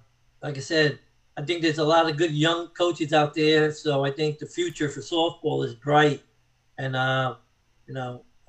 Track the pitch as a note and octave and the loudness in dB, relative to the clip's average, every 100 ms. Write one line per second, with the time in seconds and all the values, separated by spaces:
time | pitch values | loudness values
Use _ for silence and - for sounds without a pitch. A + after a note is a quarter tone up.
0 | _ _ _ _ C#3+ C3+ - E3 D3+ B2 | _ _ _ _ -10 -8 -2 2 2 0
1 | _ _ _ - D3 E3+ D#3+ D3+ D3+ E3 | _ _ _ -10 -6 -2 0 0 4 4
2 | E3 D3 E3+ D3 D#3 E3+ F3 - F3 E3+ | 4 2 0 2 0 0 -4 -2 -2 0
3 | D#3 D#3 D3 D#3+ D3+ D#3 D3+ D3+ D3+ C#3 | 0 2 2 2 2 4 2 0 -2 0
4 | C#3 C#3 D3+ D3 - - F3 D#3+ D3 - | 0 -2 -2 -4 -8 -6 -4 -2 -4 -6
5 | C3+ E3+ E3 D#3 D3+ C#3 C3+ A2+ C#3+ D3+ | -4 -2 -2 -2 -4 -2 -4 -6 2 4
6 | D3+ C3 _ _ _ _ _ - C3+ C3 | 4 2 _ _ _ _ _ -10 -6 -2
7 | C3 C3 B2+ - _ _ _ _ - C3 | 0 0 -2 -6 _ _ _ _ -14 -10
8 | B2+ B2 - _ | -10 -10 -18 _